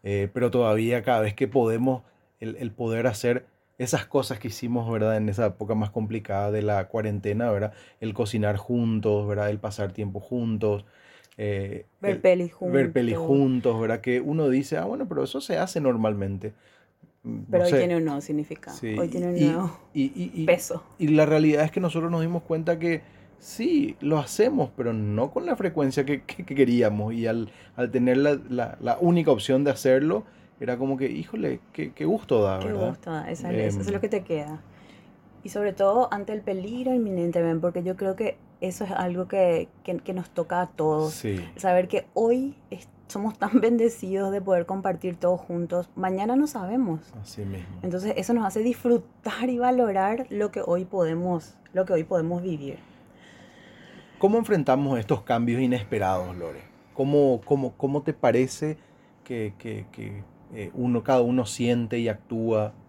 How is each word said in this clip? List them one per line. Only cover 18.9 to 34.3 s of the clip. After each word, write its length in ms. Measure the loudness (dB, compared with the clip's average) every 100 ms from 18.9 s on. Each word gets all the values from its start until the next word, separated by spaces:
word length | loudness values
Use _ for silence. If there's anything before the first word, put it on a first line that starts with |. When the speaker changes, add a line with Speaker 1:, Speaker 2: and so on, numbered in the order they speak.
| -4
Speaker 2:
hoy 100 | -2
tiene 200 | -2 -2
un 80 | 2
Speaker 1:
y, 60 | 2
Speaker 2:
nuevo 320 | 2 -4 -6 -8
Speaker 1:
y, 80 | -2
y, 280 | -2 -2 -8
y, 100 | -2 2
Speaker 2:
peso. 360 | 2 0 -8 -10 -2
Speaker 1:
y 100 | 4
la 160 | 6 6
realidad 380 | 6 6 4
es 60 | 2
que 100 | 0
nosotros 300 | -2 -2 -2
nos 100 | 0
dimos 220 | 0 -4
cuenta 360 | -2 -2 0 0
que 240 | 0 -2 -4 -20 -20 -20
sí, 580 | -16 -4 2 2 2 -2
lo 180 | 0 0
hacemos, 520 | 0 2 2 4 -2 -2
pero 160 | -2
no 380 | 0 0 0 0
con 160 | -2 -4
la 100 | -2
frecuencia 480 | -2 0 0 0
que, 180 | 0 -2
que, 200 | -6 -14
que 100 | -6
queríamos. 600 | 4 6 6 4 2 -2
Y 120 | -2 -2
al, 240 | -2 -6 -12 -18 -4
al 140 | -2
tener 280 | 2 4 4
la, 200 | 4 2 -2
la, 260 | -4 -4 -4
la 180 | -4 2
única 300 | 4 4 4
opción 340 | 2 4 4
de 60 | 4
hacerlo, 540 | 2 4 4 4 0 -4 -20 -20 _
era 160 | -4 -2
como 220 | -2 -2
que, 120 | -2
híjole, 500 | -4 -8 -4 -4 -4 -8
qué, 200 | -10 -10
qué 120 | -4
gusto 380 | -2 -2 2 2
da, 160 | 2 0
Speaker 2:
Qué 80 | -4
Speaker 1:
¿verdad? 220 | -2 -4
Speaker 2:
gusto 200 | -4 -8
da, 200 | -8 -8
esa 200 | -8 -4
es, 220 | -2 -2
eso 60 | -2
es 60 | -4
Speaker 1:
Em, 60 |
Speaker 2:
lo 60 | -4
que 80 | -2
te 140 | -4
queda. 360 | -4